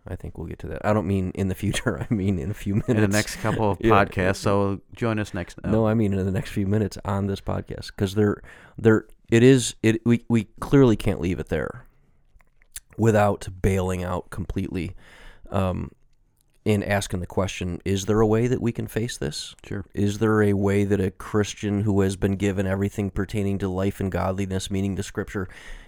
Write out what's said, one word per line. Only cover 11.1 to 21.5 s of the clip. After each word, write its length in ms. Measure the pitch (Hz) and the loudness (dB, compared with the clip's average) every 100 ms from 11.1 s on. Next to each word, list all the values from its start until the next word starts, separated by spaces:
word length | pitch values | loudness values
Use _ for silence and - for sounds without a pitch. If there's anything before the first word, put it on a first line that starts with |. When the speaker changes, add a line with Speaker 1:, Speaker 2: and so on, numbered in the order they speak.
| 90 | -2
Speaker 1:
leave 180 | 85 85 | -2 -4
it 80 | 78 | -4
there 380 | 80 - 120 - _ _ _ _ - _ _ _ - - - | -4 -4 -8 -18 _ _ _ _ -20 _ _ _ -20 -12 0
without 520 | 113 107 104 101 - 92 | 4 6 4 0 -6 -2
bailing 400 | - 95 92 90 | 0 0 0 -2
out 260 | 90 90 - | -4 -6 -8
completely, 640 | - 85 - 98 92 85 - - - - - - | -10 -8 -6 -6 -6 -8 -10 -18 -20 -20 -20 -8
um, 400 | 98 95 90 85 - _ _ _ _ _ _ | -4 -2 -4 -8 -12 _ _ _ _ _ _
in 180 | - 104 | 0 0
asking 380 | - 101 - 92 | 0 -2 -2 -6
the 60 | 90 | -6
question, 520 | - 95 - 90 87 | -4 -4 -4 -6 -6
is 220 | - 98 95 | -4 -2 0
there 140 | 107 | 4
a 60 | 110 | 4
way 200 | 110 120 | 4 2
that 160 | 120 | 0
we 100 | 113 | -2
can 140 | 117 107 | -4 -6
face 320 | - 120 - | -4 -6 -4
this? 360 | 71 - - - - | -6 -6 -12 -14 -12
Speaker 2:
Sure. 180 | 101 - | -10 -8
Speaker 1:
Is 260 | - 101 104 | -2 -2 0
there 220 | 110 107 | 2 4
a 120 | 104 | 4
way 300 | 98 98 101 | 2 2 2
that 140 | 101 101 | 2 0
a 100 | 95 | 0
Christian 720 | - - 107 101 | -4 -4 -2 -2